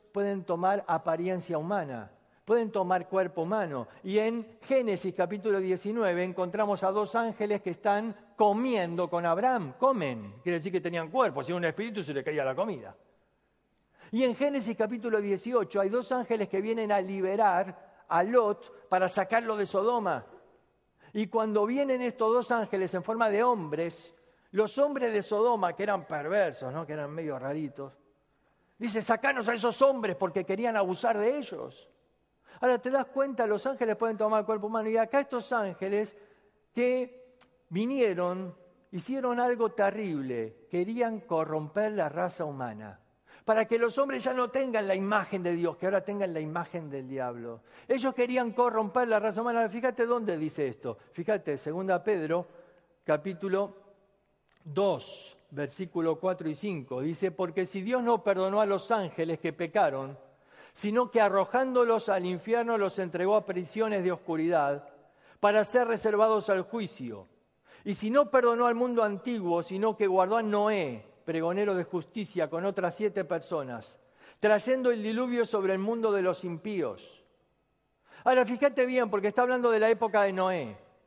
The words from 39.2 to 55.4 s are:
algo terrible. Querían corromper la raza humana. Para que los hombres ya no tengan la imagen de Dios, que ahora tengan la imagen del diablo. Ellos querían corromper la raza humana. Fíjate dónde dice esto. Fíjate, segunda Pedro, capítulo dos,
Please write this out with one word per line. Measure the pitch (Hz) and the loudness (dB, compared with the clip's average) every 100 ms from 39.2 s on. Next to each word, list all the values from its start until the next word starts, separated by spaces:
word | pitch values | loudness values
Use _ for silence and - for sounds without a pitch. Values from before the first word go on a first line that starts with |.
| 247 240 | -2 0
algo | 247 240 226 | 0 2 0
terrible. | - 202 202 202 151 131 120 110 - _ | 2 0 0 -4 -4 -4 -4 -6 -10 _
Querían | 175 185 233 233 220 | -4 -2 0 -2 -2
corromper | - 160 156 156 151 202 214 | -4 -2 -2 -4 -4 -2 0
la | 214 151 | 0 -2
raza | 151 180 - | -2 -4 -4
humana. | 156 135 123 107 107 95 _ _ _ - - | -8 -6 -8 -10 -14 -18 _ _ _ -6 0
Para | 220 220 | 2 2
que | 233 | 2
los | 233 269 | 2 0
hombres | 277 262 | -2 -2
ya | 247 | -2
no | 254 240 | -2 0
tengan | 262 269 220 196 | -2 -2 0 0
la | 190 | 0
imagen | 196 208 185 196 | 0 0 0 -4
de | 175 | -2
Dios, | 170 170 - | 0 -2 -2
que | 180 | -2
ahora | 196 | -2
tengan | 190 202 190 | -2 -4 -4
la | 160 | -4
imagen | 156 170 170 175 156 | -6 -6 -8 -10 -10
del | 139 131 | -10 -8
diablo. | 135 123 120 117 113 - - - | -6 -6 -6 -10 -14 -18 -10 -4
Ellos | 262 262 254 | -2 0 0
querían | 247 247 233 | 0 0 0
corromper | 214 247 220 214 254 240 | 2 2 2 0 0 2
la | 214 | 2
raza | 220 196 | 0 -2
humana. | 240 233 220 | 0 0 0
Fíjate | 226 254 247 233 | 0 -2 0 0
dónde | 240 208 165 | 0 0 -2
dice | 156 151 139 | -2 -2 -4
esto. | 113 127 110 - | -4 -8 -10 -10
Fíjate, | - 170 208 160 139 | -6 -2 -2 -2 -6
segunda | 151 170 190 180 | -6 -4 0 0
Pedro, | 208 196 156 170 175 - - _ _ _ | 0 0 0 -2 -4 -14 -20 _ _ _
capítulo | - 151 196 180 196 190 202 - - _ _ _ _ _ _ _ | 0 0 -2 -6 -2 0 -2 -8 -20 _ _ _ _ _ _ _
dos, | 160 143 196 147 - - - - | -6 0 2 0 -4 -18 -20 -20